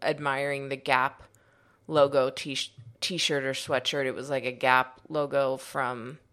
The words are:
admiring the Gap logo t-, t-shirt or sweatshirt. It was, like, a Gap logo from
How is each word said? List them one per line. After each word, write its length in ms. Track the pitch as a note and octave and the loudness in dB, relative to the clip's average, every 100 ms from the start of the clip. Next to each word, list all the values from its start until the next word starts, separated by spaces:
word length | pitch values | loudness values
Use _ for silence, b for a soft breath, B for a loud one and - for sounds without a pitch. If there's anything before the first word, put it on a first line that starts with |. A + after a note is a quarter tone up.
admiring 680 | - D3 D3 C3+ C#3+ C#3 C#3 | -4 -2 -2 -2 -2 -4 -6
the 60 | C3+ | -6
Gap 460 | C#3 B2+ C3+ - - b b b b b b | 2 2 2 -4 -20 b b b b b b
logo 420 | D#3 C#3+ C#3+ C3 | 4 6 6 2
t-, 280 | - D#3 C3+ - - - - | -2 -8 -6 -8 -12 -20 -8
t-shirt 420 | - F3 - C#3+ | -6 -2 0 0
or 100 | C3+ | -2
sweatshirt. 520 | C3 - C3+ - D3 C3 | -4 -2 -2 0 -2 -2
It 80 | A#2 | -4
was, 140 | C3+ | -4
like, 160 | C3+ B2 | -4 -4
a 60 | |
Gap 500 | A#2+ C3 B2+ B2+ - - | 0 4 6 4 -4 -6
logo 480 | D#3 C#3+ C#3 C3+ C3 | -4 0 2 2 0
from 600 | - C#3+ B2+ B2 A#2 D3+ _ | -6 -4 -4 -4 -10 -14 _